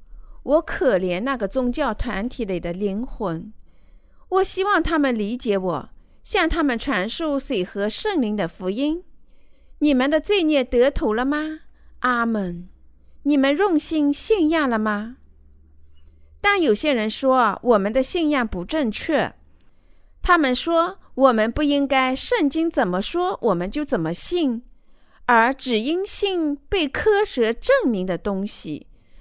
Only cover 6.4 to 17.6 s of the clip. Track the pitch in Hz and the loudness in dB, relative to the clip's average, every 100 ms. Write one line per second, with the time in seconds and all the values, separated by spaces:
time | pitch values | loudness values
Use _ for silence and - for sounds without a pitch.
6.4 | 320 330 294 233 - 220 196 - 220 277 | 0 2 0 0 -2 -2 -2 -2 -2 -2
7.4 | - 226 180 196 202 - 427 381 220 208 | -2 -4 -4 -2 -4 -2 -2 0 0 -2
8.4 | 165 - 185 208 285 330 - - - - | -4 -4 -6 -2 -2 -2 -8 -20 -20 -20
9.4 | - - - - 294 262 269 311 311 403 | -20 -20 -18 -2 2 4 4 2 2 2
10.4 | 311 294 254 247 262 285 285 214 262 294 | 4 2 2 4 4 2 0 0 0 -2
11.4 | 311 311 - - - - 254 240 233 220 | -4 -8 -16 -20 -20 -6 -2 0 0 -2
12.4 | 185 175 180 - - - - - 285 285 | -4 -8 -12 -20 -20 -20 -20 -6 0 2
13.4 | 269 294 403 311 - 320 285 285 - 440 | 4 2 2 2 0 0 2 0 2 2
14.4 | 302 330 277 226 214 208 220 262 - - | 4 2 2 0 0 -2 -6 -14 -20 -20
15.4 | - - - - - - - - - - | -20 -20 -20 -20 -20 -20 -20 -20 -20 -2
16.4 | 403 403 311 302 311 254 214 - 269 262 | 0 2 2 2 2 0 0 0 2 4
17.4 | 226 185 | 2 0